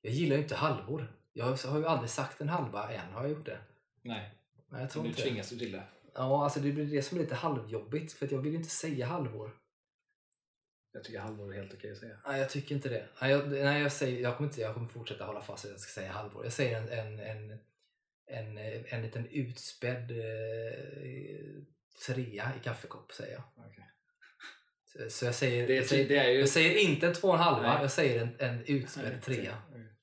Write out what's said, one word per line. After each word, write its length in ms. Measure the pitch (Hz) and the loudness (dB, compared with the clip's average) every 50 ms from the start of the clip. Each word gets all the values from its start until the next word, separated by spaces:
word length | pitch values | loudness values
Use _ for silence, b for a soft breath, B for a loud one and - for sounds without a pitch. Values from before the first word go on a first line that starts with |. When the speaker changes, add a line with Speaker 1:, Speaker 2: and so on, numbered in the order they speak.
Speaker 1:
jag 120 | - 110 120 | -2 0 0
gillar 240 | 143 170 151 135 | 2 4 4 4
ju 60 | 147 147 | 4 2
inte 120 | - - | 0 -2
halvor. 580 | - 147 160 - - - 110 139 151 123 - - - _ _ _ | 0 0 0 0 0 -2 -4 -4 -4 -4 -8 -12 -18 _ _ _
Jag 120 | - 117 | -4 -2
har, 240 | 127 135 - - 131 | -2 0 -2 -2 0
har 100 | 143 151 | 0 2
ju 80 | 156 | 4
aldrig 240 | 165 165 143 113 117 | 4 2 2 2 -2
sagt 300 | - - 131 - - - | -2 -2 -4 -4 -6 -4
en 80 | 147 147 | -2 0
halva 440 | 170 175 143 117 101 101 107 110 120 | 0 0 0 -2 -2 -4 -6 -4 -6
än, 200 | 101 87 90 98 | -8 -8 -8 -6
har 100 | 110 131 | -4 -2
jag 80 | 147 | -2
gjort 160 | 151 151 - | -2 -4 -6
det? 120 | 113 95 - - - - _ _ _ _ _ _ | -10 -10 -10 -12 -18 -20 _ _ _ _ _ _
Speaker 2:
Nej. 280 | 123 113 104 98 104 - _ _ _ _ _ _ _ | -8 -6 -6 -8 -10 -14 _ _ _ _ _ _ _
Speaker 1:
Nej, 100 | 156 123 | -8 -6
jag 100 | 127 135 | -6 -4
tror 120 | - 156 - | -4 -2 -2
Speaker 2:
Men 40 | |
nu 40 | 117 | -2
Speaker 1:
inte 120 | - - - | -2 0 0
det. 60 | 135 | 0
Speaker 2:
tvingas 220 | 117 104 95 - | 0 -2 -4 -6
du 80 | 123 117 | -6 -6
till 140 | 120 104 95 | -6 -6 -6
det. 100 | 92 98 - - - _ - _ | -8 -10 -12 -18 -20 _ -16 _
Speaker 1:
Ja, 300 | - 127 131 135 143 143 | -2 2 4 4 4 4
alltså 160 | 143 139 147 | 2 2 2
det 120 | 139 143 143 | 0 0 0
blir 120 | 151 151 | 0 0
det 180 | 147 151 143 135 | 2 2 0 0
som 160 | - - 175 | 0 0 -2
är 40 | 160 | 0
lite 120 | 151 139 | 0 -2
halvjobbigt, 760 | 123 - 165 147 127 107 104 113 110 - 110 127 156 165 160 - | -2 0 0 0 0 -2 -4 -6 -6 -4 -4 -4 -4 -4 -6 -8
för 140 | - 143 | -6 -4
att 60 | 135 143 | -2 -2
jag 60 | 131 | -2
vill 140 | 131 151 156 | 0 -2 -2
ju 60 | 165 | -2
inte 120 | 165 160 | -4 -4
säga 360 | - - - 165 147 127 120 | -4 -4 -2 -2 -2 -2 -2
halvor. 440 | 123 175 - - 117 107 110 - - - - _ _ _ _ _ _ _ _ _ _ _ _ _ _ _ _ _ _ _ _ _ _ _ _ _ _ _ | -2 -2 -2 -2 -4 -4 -8 -10 -10 -12 -16 _ _ _ _ _ _ _ _ _ _ _ _ _ _ _ _ _ _ _ _ _ _ _ _ _ _ _
Speaker 2:
Jag 120 | - 101 | -14 -12
tycker 140 | - 113 101 | -10 -10 -8
halvor 320 | 98 107 107 104 101 101 95 | -8 -8 -8 -8 -10 -10 -8
är 20 | 101 | -10
helt 160 | 98 98 - | -10 -10 -12
okej 180 | - - 107 101 | -14 -12 -12 -12
att 60 | 101 | -12
säga. 180 | - 117 107 101 - | -14 -16 -16 -12 -6
Speaker 1:
Nej, 140 | - 139 135 | -4 0 0
jag 100 | 135 135 | 0 0
tycker 240 | - 147 135 - 147 | 0 -6 -4 -2 -4
inte 140 | 139 139 135 | -2 -2 -2
det. 180 | 120 110 - - - - | -2 -2 -4 -6 -8 0
Nej, 100 | 131 135 | 4 6
jag, 180 | 139 143 139 143 | 6 6 6 2
nej, 320 | 139 135 139 139 147 147 147 | 0 2 4 4 6 6 4
jag 100 | 143 139 | 2 2
säger, 300 | - 143 131 127 120 123 | 2 0 0 2 2 0
jag 140 | 123 120 | 0 2
kommer 120 | - 147 143 | 2 -2 -2
inte, 120 | - - | 0 -2
jag 140 | 110 110 110 | -2 -2 -2
kommer 140 | 117 117 117 | -4 -6 -6
fortsätta 360 | - 117 110 - 104 - 104 | -8 -10 -8 -8 -8 -8 -6
hålla 160 | 101 104 101 | -6 -6 -8
fast 240 | - - 101 98 - | -8 -10 -10 -10 -10
vid 60 | 104 | -10
att 40 | 101 | -10
jag 60 | - | -10
ska 200 | - - - 104 | -12 -10 -8 -8
säga 120 | 95 95 101 | -8 -6 -6
halvor. 320 | 104 107 104 - 110 - | -6 -8 -8 -8 -6 -6
Jag 80 | 117 113 | -6 0
säger 260 | - 139 123 117 110 | 2 2 2 2 0
en, 100 | 110 113 120 113 110 107 107 107 | -2 -4 -4 -6 -6 -6 -8 -8
en, 0 | |
en, 380 | 104 107 110 107 107 104 107 107 _ _ _ _ _ _ _ _ _ _ _ _ _ | -8 -8 -8 -8 -10 -12 -12 -14 _ _ _ _ _ _ _ _ _ _ _ _ _
en, 580 | - - 117 110 107 110 107 107 110 110 113 120 - | -10 -8 -8 -8 -8 -8 -8 -8 -6 -6 -6 -8 -6
en 140 | 123 113 113 | -6 -4 -4
liten 240 | 113 - 123 117 | -4 -4 -6 -6
utspädd, 840 | - - 147 131 120 120 - - - - - - 120 127 123 120 120 | -4 -2 -2 -2 -2 -4 -8 -10 -12 -10 -4 -2 -2 -2 -2 -4 -6
eh, 1500 | 120 117 113 110 110 110 110 113 113 113 113 113 - - - - - 143 135 131 127 131 - - - - - - - - 143 _ _ _ _ _ _ - - | -6 -4 -4 -4 -4 -4 -4 -4 -4 -4 -4 -6 -8 -8 -10 -12 -12 -12 -10 -10 -10 -10 -10 -10 -12 -12 -12 -12 -14 -16 -18 _ _ _ _ _ _ -14 -6
trea 460 | - 123 127 127 113 104 101 110 123 135 127 | -4 -2 -2 -2 -4 -6 -6 -4 -4 -4 -4
i 40 | 117 | -4
kaffekopp, 480 | 123 113 - - - - 87 - _ - | -6 -6 -6 -10 -14 -14 -16 -16 _ -12
säger 200 | - - - - | -10 -10 -10 -10
jag. 100 | - 131 - _ - 113 | -12 -12 -16 _ -20 -20
Speaker 2:
Okej. 240 | 107 104 - - 880 _ _ _ _ _ _ B B B B B B B B B B B _ _ | -20 -20 -20 -20 -20 _ _ _ _ _ _ B B B B B B B B B B B _ _
Speaker 1:
Så, 260 | _ - - - 110 | _ -12 -10 -8 -6
så 140 | - - 127 | -4 0 0
jag 100 | 120 120 | 0 2
säger, 320 | - 135 127 120 120 120 | 2 2 2 4 4 4
Speaker 2:
Det 60 | 120 131 | 6 4
är 40 | |
Speaker 1:
jag 100 | 131 127 | 4 6
säger, 180 | - 139 135 135 | 6 6 6 6
Speaker 2:
ty-, 100 | 117 139 | 8 6
det 60 | 143 | 6
är 100 | 135 123 | 8 8
ju 80 | 123 135 | 8 8
Speaker 1:
jag 80 | 139 135 | 8 8
säger 300 | - 165 160 170 180 214 208 180 | 8 8 8 8 8 8 6 6
inte 160 | 147 - - | 6 4 4
en 80 | 170 170 | 2 2
två 140 | - - 196 | 4 6 6
och 60 | 175 | 8
en 60 | 160 | 8
halva, 220 | 170 170 143 120 - 120 120 | 8 6 6 6 4 4 4
Speaker 2:
Nej. 60 | - 139 | 4 4
Speaker 1:
jag 80 | 135 | 2
säger 320 | - - 160 135 120 117 117 | 4 4 4 4 4 4 0
en, 140 | 120 120 - 135 123 | 0 -2 -2 -2 -2
en 140 | 120 120 - | 0 -2 0
utspädd 380 | - 143 135 123 - - 143 135 139 131 | 0 0 0 0 -2 -6 -6 -4 -4 -4
Speaker 2:
Nej, 80 | 123 | -6
Speaker 1:
trea. 380 | - - 131 113 98 - 107 107 104 - | -4 -2 -2 -2 -2 -4 -6 -8 -12 -14
Speaker 2:
okej. 140 | 127 117 113 110 107 _ | -16 -18 -18 -18 -20 _